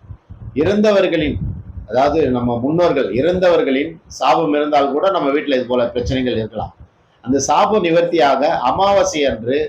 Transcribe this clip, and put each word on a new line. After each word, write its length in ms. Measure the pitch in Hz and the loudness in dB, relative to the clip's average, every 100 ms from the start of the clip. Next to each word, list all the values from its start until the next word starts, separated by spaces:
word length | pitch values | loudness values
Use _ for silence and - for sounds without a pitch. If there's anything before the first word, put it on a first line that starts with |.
| - - _ - - 131 | -20 -20 _ -18 -8 -2
இறந்தவர்களின், 760 | 165 208 214 202 180 165 147 - - - - - - | 0 2 4 4 2 0 -2 -4 -6 -8 -12 -16 -4
அதாவது 300 | 113 143 160 139 123 | 0 2 2 0 0
நம்ம 220 | 120 117 131 | 0 -2 -2
முன்னோர்கள் 420 | 165 175 135 110 110 | 2 2 2 0 0
இறந்தவர்களின் 720 | 156 185 185 160 139 131 160 165 - - | 0 2 2 2 2 0 -2 -8 -20 -4
சாபம் 380 | 131 160 156 147 | 0 2 2 0
இருந்தால் 340 | 151 143 139 | 2 2 2
கூட 120 | 139 190 180 | 0 0 0
நம்ம 140 | 143 143 | 0 -2
வீட்டுல 220 | 143 131 | 0 -2
இது 60 | 117 | 0
போல 160 | 123 117 123 | -2 -2 -2
பிரச்சனைகள் 420 | 113 131 123 113 | -4 -2 -2 -4
இருக்கலாம். 320 | 110 107 90 - - _ _ _ | -6 -8 -10 -12 -20 _ _ _
அந்த 140 | 123 139 135 | -4 -2 0
சாப 320 | 151 180 - 170 | 0 2 2 2
நிவர்த்தியாக 580 | 165 170 165 143 127 147 156 120 | 2 2 2 2 2 0 0 0
அமாவாசை 560 | - 196 196 180 156 139 | 0 2 2 2 0 -2
அன்று 260 | 110 113 143 | -2 -2 -2